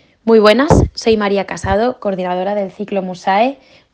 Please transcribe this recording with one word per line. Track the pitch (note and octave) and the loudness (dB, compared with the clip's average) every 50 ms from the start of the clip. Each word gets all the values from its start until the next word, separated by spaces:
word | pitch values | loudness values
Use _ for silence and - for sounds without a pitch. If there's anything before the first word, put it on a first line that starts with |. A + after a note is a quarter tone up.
| _ _ _ _ - | _ _ _ _ 0
Muy | A3 A3+ A3 | 2 4 6
buenas, | G3+ G#3+ G#3+ A#3 C#4+ E4 - - - - - | 6 6 4 4 4 2 4 2 2 0 -2
soy | - - A#3 A3 | -4 -2 0 0
María | G#3+ G#3 G3+ G3+ G3 F#3 | 0 0 -2 -2 -2 -4
Casado, | F#3+ F3 E3+ - G3 G3 G3+ A3+ B3+ B3+ - | -6 -8 -8 -4 -2 -2 0 0 -2 -4 -4
coordinadora | - G#3 F#3+ F#3 F3+ F3+ F3+ F3+ F#3 G3 G#3 | -6 -6 -4 -4 -4 -4 -4 -4 -4 -4 -4
del | G#3 G3 F#3 | -4 -6 -6
ciclo | - - G#3 - G3+ G3 | -8 -10 -10 -6 -6 -6
MUSAE, | F#3 F#3 F3+ F3+ - G3 F#3+ G3+ A#3 C4+ C#4 - _ _ _ _ _ _ | -6 -6 -8 -8 -4 -2 0 2 0 0 -2 -8 _ _ _ _ _ _